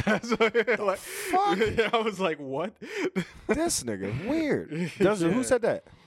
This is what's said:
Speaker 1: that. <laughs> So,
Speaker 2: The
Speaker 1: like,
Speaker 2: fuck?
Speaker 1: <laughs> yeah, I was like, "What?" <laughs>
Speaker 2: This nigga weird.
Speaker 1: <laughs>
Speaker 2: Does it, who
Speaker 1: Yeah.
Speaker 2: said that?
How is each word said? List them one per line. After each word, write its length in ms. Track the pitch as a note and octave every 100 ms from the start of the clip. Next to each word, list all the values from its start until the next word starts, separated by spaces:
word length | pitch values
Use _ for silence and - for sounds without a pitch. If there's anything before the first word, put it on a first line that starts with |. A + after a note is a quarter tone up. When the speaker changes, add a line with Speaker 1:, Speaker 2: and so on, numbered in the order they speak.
| D#3+
Speaker 1:
that. 180 | G#3 A#3
<laughs> 0 |
So, 100 | A#3
Speaker 2:
The 480 | A3 A#3 G#3+ G#3
Speaker 1:
like, 160 | G3+ F#3+
Speaker 2:
fuck? 580 | - - G#4 F4+ G4+ G3+
Speaker 1:
<laughs> 200 | A3 A3
yeah, 120 | A3
I 40 | A3+
was 180 | A3 F#3
like, 180 | F#3 D3+
"What?" 340 | C#3 C3+ F#3+ - C4 G#4 D4+
<laughs> 360 | F#3+ - - -
Speaker 2:
This 360 | C4+ E4+ -
nigga 440 | A#2+ G2 F#2+ B2 G3+
weird. 640 | D#4+ D4+ C#3 - D#3 F3 -
Speaker 1:
<laughs> 40 |
Speaker 2:
Does 220 | G3 G#3
it, 80 | E3
who 80 | A3+
Speaker 1:
Yeah. 60 | B3
Speaker 2:
said 160 | B3
that? 220 | G#3+ A2 - -